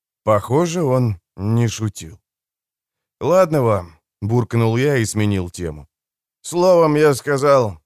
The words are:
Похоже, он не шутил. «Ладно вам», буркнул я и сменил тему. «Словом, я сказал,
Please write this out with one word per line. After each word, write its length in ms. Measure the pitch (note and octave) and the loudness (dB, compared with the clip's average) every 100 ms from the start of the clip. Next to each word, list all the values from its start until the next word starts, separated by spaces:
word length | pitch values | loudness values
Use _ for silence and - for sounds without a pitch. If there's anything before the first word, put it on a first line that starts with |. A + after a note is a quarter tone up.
| _ _ | _ _
Похоже, 580 | - G#2 G#2 C3+ F3 E3+ | 0 0 0 -2 -2 -2
он 380 | D3+ B2+ B2 F#2+ _ - | -2 0 0 -4 _ -10
не 320 | G2 A2+ A#2 | -2 0 0
шутил. 520 | - G#2+ - D#2+ E2 _ _ _ _ _ _ _ _ _ - | -2 -8 -8 -18 -20 _ _ _ _ _ _ _ _ _ -8
«Ладно 420 | C3 F3+ F#3 D3+ | 0 2 2 2
вам», 360 | A#2+ G2+ F2 D#2+ _ - | 0 0 -4 -18 _ -10
буркнул 560 | G#2 A#2+ A2+ A#2 A2+ A2+ | -2 -2 0 0 0 0
я 200 | C#3 C#3 | 0 0
и 80 | G#2+ | -2
сменил 440 | G#2+ G#2 G2+ F2+ | -2 0 -2 -4
тему. 380 | - E2+ D2+ C#2+ _ _ _ _ _ | -8 -10 -10 -18 _ _ _ _ _
«Словом, 540 | - E3+ F3+ F3 D#3+ D3+ | -8 0 4 4 4 4
я 180 | D3+ | 2
сказал, 640 | C3 - C#3 C#3+ C#3 A2+ E2+ | 2 -2 -2 2 2 2 -6